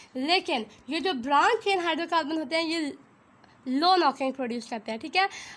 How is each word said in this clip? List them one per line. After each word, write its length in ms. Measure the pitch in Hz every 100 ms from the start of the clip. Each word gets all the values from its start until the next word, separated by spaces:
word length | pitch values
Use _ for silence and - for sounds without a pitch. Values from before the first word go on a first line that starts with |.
| - 254
लेकिन 500 | 277 359 359 277 214 - -
ये 100 | 311
जो 120 | 311
ब्रांच 520 | 269 240 285 370 453
चेन 160 | 403 392
हाइड्रोकार्बन 580 | 339 320 339 339 294 320
होते 180 | 294 320
हैं 80 |
ये 340 | 330 330 294 - - _ _ _ - _ -
लो 300 | 262 339 370
नॉकिंग 360 | 311 262 262
प्रोड्यूस 380 | 262 247 240 220
करते 220 | 226 208
हैं, 80 | 220
ठीक 160 | 302 359
है। 120 | 392 - -